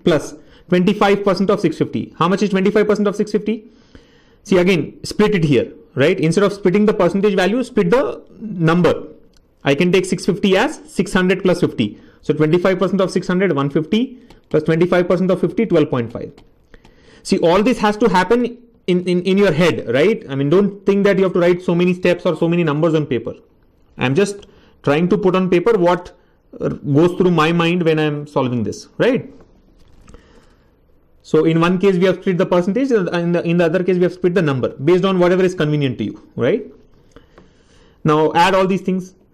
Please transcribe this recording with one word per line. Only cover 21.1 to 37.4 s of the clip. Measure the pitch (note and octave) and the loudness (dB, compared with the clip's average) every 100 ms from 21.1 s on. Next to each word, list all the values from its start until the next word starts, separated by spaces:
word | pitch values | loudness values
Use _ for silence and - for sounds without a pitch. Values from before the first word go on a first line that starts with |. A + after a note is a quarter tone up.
| F#3+ | 2
you | |
have | F#3+ | 0
to | F#3 | 2
write | F3 F3 | 0 0
so | F#3 | -2
many | F3 F3+ | 0 0
steps | F3+ F3+ F3 | 0 -2 0
or | F#3 | -2
so | D#3+ E3+ | -2 0
many | F3 | 0
numbers | D#3+ D3 E3 | 0 0 0
on | D#3 | 0
paper. | D3 A#2 - - _ _ _ _ _ - | -2 -4 -6 -14 _ _ _ _ _ -6
I'm | B2+ | -2
just | C#3+ G3+ G3+ - - _ _ | 0 0 -4 -16 -20 _ _
trying | C#3+ D3 F3+ | -2 0 2
to | G#3+ | 0
put | F#3 F#3 | 2 0
on | F#3 | 0
paper | F3 A3+ G#3+ | 0 2 2
what, | F3 F3 - - _ _ _ - | 2 0 -4 -20 _ _ _ -8
uh, | - | -8
goes | - - C#3 F3 F3+ | -6 0 2 2 2
through | F#3 | 2
my | E3 D#3 | 2 2
mind | E3+ E3 F3 | 2 0 0
when | D#3+ D#3 | 0 0
I'm | D3+ D3 C#3+ | 0 -4 -6
solving | C#3+ B2+ B2 | -4 -2 -2
this, | G2+ - - - | -4 -8 -10 -2
right? | A3 A#3+ - - - _ _ _ _ - - - _ - _ _ _ _ _ _ _ _ | 0 -2 -6 -20 -20 _ _ _ _ -20 -20 -20 _ -20 _ _ _ _ _ _ _ _
So | - D#3 | -2 0
in | D#3+ E3 | 2 2
one | F3 F#3 | 0 2
case | G3 F3 | 2 2
we | F#3 | 2
have | F3+ | 0
split | G3 F3 | -2 -2
the | F#3+ | 0
percentage, | F3+ F3+ G#3+ C4+ | 0 0 -2 0
and | A3 F3 | 0 -2
in | F3 E3+ | -4 -2
the, | E3+ E3+ | -2 0
in | E3+ | 0
the | E3 | 0
other | F#3 | 0
case | F3+ F3+ | 0 0
we | |
have | F3 | 0
split | F3+ F3+ | 0 -2
the | F#3 | 0
number | D3+ C3 - | 0 -2 -4
based | - C#3+ F3+ | -2 0 2
on | F#3+ F#3 | 2 2
whatever | F3 F#3 | 2 2
is | F#3 | 0
convenient | F3+ D3+ D3+ C3+ A2 | 0 -2 0 -2 -4
to | |
you, | G#2+ - - | -8 -10 -14
right? | - B2 A3 - - _ _ _ - _ - | -4 -2 -2 -6 -20 _ _ _ -20 _ -20